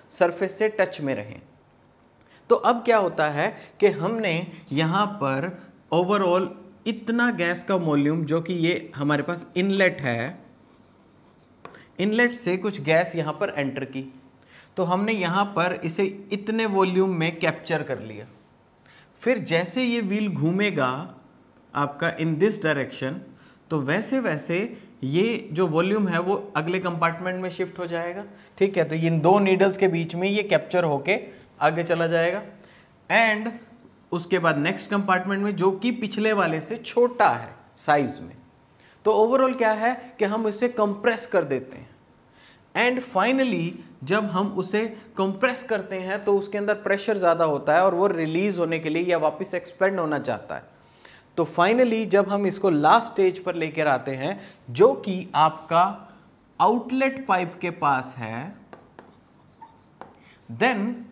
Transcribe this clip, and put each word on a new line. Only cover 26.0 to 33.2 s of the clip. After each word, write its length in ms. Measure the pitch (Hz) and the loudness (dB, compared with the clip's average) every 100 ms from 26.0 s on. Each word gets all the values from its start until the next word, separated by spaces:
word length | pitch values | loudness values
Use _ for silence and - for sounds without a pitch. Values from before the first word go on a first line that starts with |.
| 190 | 2
है 120 | 165 | 0
वो 320 | 180 202 - 151 | 0 -2 -4 -4
अगले 220 | 160 180 | -2 -2
कंपार्टमेंट 600 | 180 165 165 165 185 185 | -4 -2 -2 -2 -6 -6
में 60 | 185 | -6
शिफ्ट 280 | 170 180 - | -6 -6 -6
हो 80 | 175 | -6
जाएगा। 380 | 170 170 185 208 - - - | -4 -6 -8 -12 -18 -18 -2
ठीक 180 | 196 190 | 0 2
है, 80 | |
तो 100 | 151 | 0
इन 260 | 160 165 165 | 0 2 4
दो 180 | 160 202 | 6 6
नीडल्स 380 | 196 190 196 190 | 6 4 4 4
के 120 | 190 | 2
बीच 260 | 170 165 | 2 -2
में 140 | 170 190 | -2 0
ये 140 | 208 | 0
कैप्चर 420 | 202 - 208 180 | 2 0 2 0
होके 340 | 170 139 147 214 - - - - | 2 0 0 -2 -4 -18 -20 0
आगे 220 | 151 165 | 0 2
चला 220 | 165 165 165 | 0 0 2
जाएगा 360 | 165 170 196 214 - - - _ _ - | 2 2 -2 -8 -18 -20 -20 _ _ 0
and 400 | 202 | 2